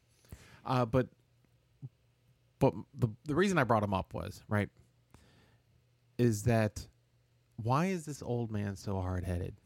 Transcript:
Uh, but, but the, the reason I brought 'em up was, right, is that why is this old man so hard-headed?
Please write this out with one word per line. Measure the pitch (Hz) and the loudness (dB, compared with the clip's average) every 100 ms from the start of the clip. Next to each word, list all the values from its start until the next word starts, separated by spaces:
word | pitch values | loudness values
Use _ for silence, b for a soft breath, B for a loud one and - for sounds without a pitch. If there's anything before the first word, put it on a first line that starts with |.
| _ b b b b b - | _ b b b b b -2
Uh, | 127 | 0
but, | 117 127 123 - _ _ _ _ _ _ - - _ _ _ _ _ _ | 2 2 0 -6 _ _ _ _ _ _ -18 -18 _ _ _ _ _ _
but | 135 - - 135 | 2 2 -8 -4
the, | 117 104 | -2 -2
the | - | -2
reason | 147 202 175 | 0 2 2
I | |
brought | 117 113 | 4 4
'em | 104 | 4
up | 95 - | 0 -2
was, | - 90 - - | -6 -10 -12 -2
right, | 104 98 - _ _ _ b b b b b b _ _ _ _ - | 0 0 -6 _ _ _ b b b b b b _ _ _ _ 2
is | 120 104 | 2 2
that | 110 113 107 - - _ _ _ _ _ _ - | 2 2 2 -2 -14 _ _ _ _ _ _ -8
why | 110 131 185 | -2 0 0
is | 185 151 | -2 -6
this | 139 | -10
old | - 120 113 | -4 -4 -2
man | 107 101 95 | -4 -4 -6
so | - 95 | -4 -4
hard-headed? | 92 90 90 87 90 98 | -2 -2 -2 -2 -4 -10